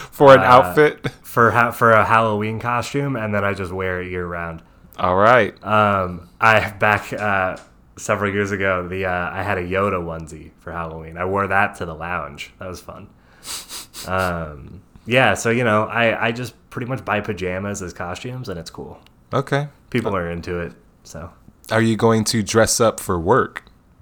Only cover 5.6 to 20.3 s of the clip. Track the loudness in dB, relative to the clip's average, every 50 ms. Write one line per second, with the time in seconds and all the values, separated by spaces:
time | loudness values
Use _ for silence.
5.6 | -4 0 2 4 4 4 2 0 0 -2 -6 -10 -14 -16 _ 2 4 6 6 4
6.6 | 4 0 -2 0 2 2 2 2 0 -4 -6 -4 -2 0 0 0 0 -2 -4 -8
7.6 | -14 -20 _ _ _ _ -20 -8 -4 -4 -2 -2 -2 -2 0 0 -2 -2 -2 -2
8.6 | 0 0 0 -2 -4 -6 -6 -4 -4 -2 -2 -4 -4 -4 -6 -6 -4 -4 -4 -4
9.6 | -4 -2 -2 0 0 0 -2 -2 -4 -6 -8 -10 -10 -12 -16 -18 -20 -20 -20 _
10.6 | -16 -12 -10 -8 -8 -8 -10 -12 -14 -12 -8 -6 -4 -2 -2 -2 0 0 0 0
11.6 | 0 0 -2 -6 -10 -10 -10 -10 -8 -6 -6 -6 -8 -8 -12 -16 -18 -18 -16 -16
12.6 | -14 -14 -14 -14 -16 -18 -18 -18 -20 -20 _ _ _ _ _ _ -14 -14 -12 -12
13.6 | -14 -14 -14 -16 -16 -16 -16 -12 -8 -4 -2 0 0 0 -2 -4 -8 -10 -12 -14
14.6 | -16 -18 -18 -20 -20 _ -20 -14 -4 0 2 4 4 4 2 2 0 0 0 2
15.6 | 2 2 2 2 0 0 0 0 2 2 2 0 -2 -2 -2 -4 -8 -12 -14 _
16.6 | _ -14 -10 -8 -8 -6 -8 -6 -4 -2 -2 -2 -2 -4 -6 -4 -4 -4 -4 -4
17.6 | -6 -6 -6 -8 -8 -10 -10 -10 -10 -10 -10 -10 -10 -12 -12 -10 -10 -10 -10 -10
18.6 | -12 -14 -14 -14 -14 -16 -16 -20 _ _ _ _ _ -6 -6 -4 -4 -2 -2 -4
19.6 | -4 -6 -10 _ _ -6 -4 -2 -2 -2 -2 -4 -4 -4